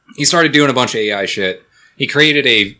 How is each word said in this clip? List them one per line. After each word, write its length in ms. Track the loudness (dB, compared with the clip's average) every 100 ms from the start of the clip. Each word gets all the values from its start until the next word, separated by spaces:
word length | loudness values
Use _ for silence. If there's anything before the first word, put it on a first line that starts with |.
| _ -4
he 100 | 0
started 260 | 2 2
doing 180 | 2 2
a 40 |
bunch 200 | 2 -2
of 60 | -2
A 120 | -4
I 120 | -4 -4
shit. 380 | -4 -4 -6 _ _ _ -8
He 100 | -4
created 400 | 2 2 2 2
a, 300 | 2 0